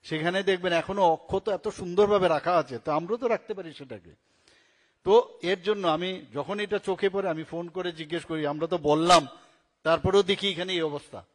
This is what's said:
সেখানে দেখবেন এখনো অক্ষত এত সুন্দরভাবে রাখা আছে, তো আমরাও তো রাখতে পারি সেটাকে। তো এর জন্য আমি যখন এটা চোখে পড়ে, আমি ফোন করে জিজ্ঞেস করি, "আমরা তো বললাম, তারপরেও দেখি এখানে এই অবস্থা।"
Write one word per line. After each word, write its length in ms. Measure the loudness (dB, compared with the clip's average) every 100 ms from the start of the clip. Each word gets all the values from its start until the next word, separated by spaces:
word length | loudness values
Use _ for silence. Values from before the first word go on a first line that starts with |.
সেখানে 400 | -6 -4 -2 -2
দেখবেন 300 | 0 0 0
এখনো 300 | -2 -2 2
অক্ষত 460 | 2 2 -2 -4 -2
এত 200 | -4 -6
সুন্দরভাবে 600 | -8 -4 2 4 6 4
রাখা 280 | 2 2 2
আছে, 220 | 2 -6
তো 140 | -4
আমরাও 240 | -4 -2 -4
তো 120 | -2
রাখতে 260 | -2 -4
পারি 180 | -12 -12
সেটাকে। 380 | -16 -16 -16 -18 -20 _ _ _ _ _ _ _ _
তো 340 | 4 4 4 -6
এর 200 | -4 -2
জন্য 240 | -2 0 0
আমি 360 | 0 -2 -8 -10
যখন 260 | -8 -6 -6
এটা 180 | -4 -4
চোখে 300 | -2 -2 -2
পড়ে, 200 | -2 -4
আমি 160 | -4
ফোন 240 | -6 -10 -8
করে 240 | -8 -8
জিজ্ঞেস 320 | -8 -8 -8
করি, 220 | -6 -4 -4
"আমরা 200 | -2 -2
তো 120 | 0
বললাম, 480 | 2 2 6 6 4 -14 _ _ _ _
তারপরেও 400 | 0 0 4 2
দেখি 260 | 2 0 -2
এখানে 240 | -4 -4
এই 100 | -2
অবস্থা।" 420 | -4 -6 -12 -18 -18